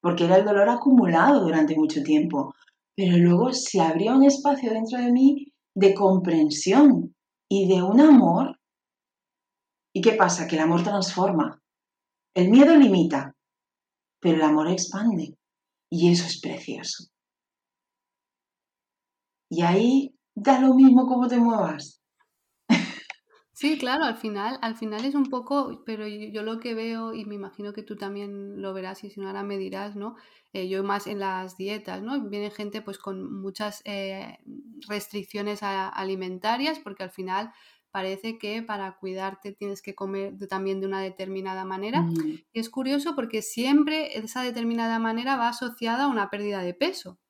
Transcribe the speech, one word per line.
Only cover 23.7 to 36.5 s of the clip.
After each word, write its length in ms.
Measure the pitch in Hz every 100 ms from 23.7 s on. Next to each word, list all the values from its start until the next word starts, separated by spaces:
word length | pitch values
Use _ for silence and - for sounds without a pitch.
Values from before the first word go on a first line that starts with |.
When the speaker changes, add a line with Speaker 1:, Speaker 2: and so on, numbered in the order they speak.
| 294
Speaker 2:
claro, 260 | 247 285
al 140 | 285 226
final, 420 | 220 208 214 262
al 140 | 226
final 300 | 226 220 208
es 100 | 262
un 140 | 285 269
poco, 540 | 254 240 285 262 -
pero 200 | - 214 214
yo, 200 | 208 214
yo 160 | 208
lo 160 | 214 226
que 140 | 233
veo, 380 | 226 226 226 226
y 100 | 226
me 100 | 208
imagino 360 | 208 196 196 202
que 120 | 208
tú 120 | 208
también 680 | 202 196 202 202 202 202 196
lo 120 | 196
verás, 300 | 190 185 196
y 40 | 202
si 120 | 202
no, 60 | 196
ahora 160 | 196
me 140 | 202 196
dirás, 380 | 190 190 202
¿no? 200 | 202 208 226 _ _ _
Eh, 160 | 190 185
yo 160 | 190
más 240 | 196 202 196
en 120 | 202
las 360 | 196 185 185
dietas, 460 | 180 196 208 208 185
¿no? 200 | 220 277 214
Viene 220 | 208 208
gente, 300 | 208 208 214
pues, 160 | 214 196
con 340 | 196 190 190 196
muchas, 400 | 196 190 208 202
eh, 540 | - 202 196 190 - - - - - 294 202
restricciones 760 | 208 - 208 190 208 208 208
a-, 240 | 202 196 190
alimentarias, 920 | - 190 190 185 185 214